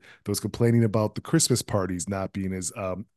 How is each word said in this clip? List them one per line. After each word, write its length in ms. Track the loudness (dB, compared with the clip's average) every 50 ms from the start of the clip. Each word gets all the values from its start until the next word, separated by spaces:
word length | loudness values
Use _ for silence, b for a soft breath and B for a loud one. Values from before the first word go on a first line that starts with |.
| B B B B B
those 160 | -4 -4 -2
complaining 460 | -2 -4 0 2 4 4 6 6 4
about 280 | 4 2 0 0 0 -4
the 80 | -6
Christmas 400 | -4 0 2 2 4 4 2 0
parties 460 | 0 0 0 0 0 0 -2 -4 -4
not 260 | -4 -4 -4 -4 -4 -4
being 200 | -4 -4 -2 -4
as, 180 | -4 -6 -6 -8
um, 280 | -6 -6 -6 -6 -6 -10 _ -4